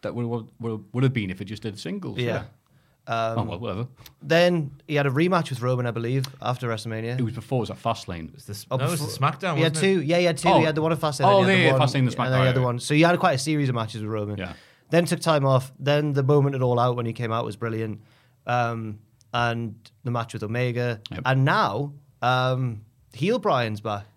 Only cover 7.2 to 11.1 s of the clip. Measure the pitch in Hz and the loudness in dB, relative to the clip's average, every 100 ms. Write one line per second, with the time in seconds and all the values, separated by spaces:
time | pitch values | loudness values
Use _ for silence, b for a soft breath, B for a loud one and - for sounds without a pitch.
7.2 | 113 110 104 131 107 - 120 113 - 87 | -4 -6 -4 -4 -4 -4 -4 -4 -6 -10
8.2 | 80 - - 101 - 135 143 170 135 - | -12 -16 -14 -14 -6 -2 -2 -2 -4 -2
9.2 | 135 139 190 160 160 151 190 190 143 170 | -2 -2 -4 0 0 2 2 2 2 2
10.2 | 180 165 185 180 160 151 156 160 156 | 2 2 4 4 4 2 0 0 -2